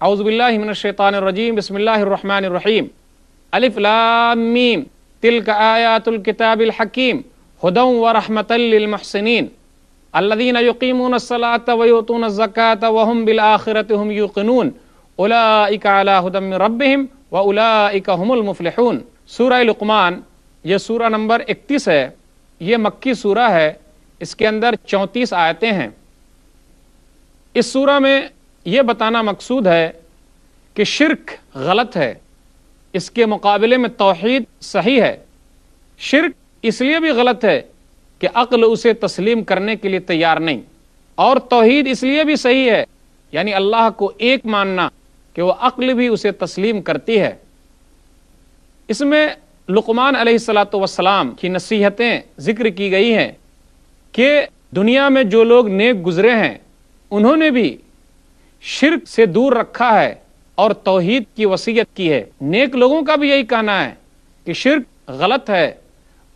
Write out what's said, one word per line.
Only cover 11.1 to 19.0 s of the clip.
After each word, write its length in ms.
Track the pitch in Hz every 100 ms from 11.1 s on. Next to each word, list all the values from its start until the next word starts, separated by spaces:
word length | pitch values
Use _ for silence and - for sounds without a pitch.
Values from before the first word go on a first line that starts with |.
| 247 -
सलाता 460 | 240 233 240 240
व 100 | 233
यूतूनज़ 480 | 233 233 220 233 226
ज़काता 540 | 196 220 - 226 220 226
व 140 | 220
हुम 220 | 220 233
बिल 160 | 220 226
आखिरति 540 | 214 214 - 214 214
हुम 160 | 208 208
यूक़िनून, 600 | 208 208 196 208 247 165 - - _ _ -
उलाइका 800 | 196 233 226 214 208 208 208 196
अला 160 | 196 196
हुदम 240 | 180 190
मिर 180 | 190 185
रब्बिहिम 440 | 202 233 277 277 269 - _
व 80 | 170
उलाइका 680 | 202 202 226 220 202 196 196
हुमुल 280 | 180 196 254
मुफ़्लिहून।" 600 | 208 180 170 - 240 143